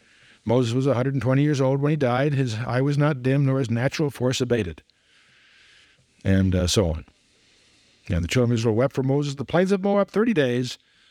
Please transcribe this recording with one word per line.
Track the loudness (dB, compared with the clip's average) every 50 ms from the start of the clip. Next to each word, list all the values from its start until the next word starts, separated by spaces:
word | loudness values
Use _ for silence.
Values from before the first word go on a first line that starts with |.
| _ _ _ _ _ -20 -20 _ -2
Moses | 0 2 2 2 0 0
was | 0 0 0
a | 0
hundred | 0 0 -2 -2
and | -2
twenty | 0 0 2 2 2
years | 2 2 0
old | 0 0 0 0
when | 0 0
he | 0 0
died. | 0 0 0 2 0 0 0
His | 0 -2 -2 -2 -6
eye | -4 -2 -2 0
was | 0 0 2 2
not | 2 0 0 0
dim, | 0 0 2 2 2
nor | 2 0 0
his | -2 -2
natural | -2 0 -2 -2 -2 -2 -4 -2
force | -2 -2 -2 -2 0 0
abated. | -2 0 0 0 -2 -4 -6 -14 -18 _ _ _ _ _ _ _ _ _ _ _ _ _ _ _ _ _ -20 -20 _ _ _ _ _ _ _ _ 0
And, | 2 2 4 4 2 2
uh, | 2 0 2
so | 2 2 2 0
on. | 0 -4 -8 _ _ _ _ _ _ _ _ _ _ _ _ _ _ _ _ _ _ _ -8 -4
"And | -2 -2 -2
the | 0
children | 0 0 2 2 0
of | 0
Israel | 0 0 0
wept | 0 0 -2 -2
for | -2 -2
Moses, | 0 0 -2 -2 -4 -6
the | -8 -8
plains | -2 0 0 2 2 0
of | 0 0
Moab, | 0 0 0 0 0
thirty | 0 0 0 0 2
days. | 2 2 0 0 -2 -2 -4 -8 -12 _ _ _ _ _ _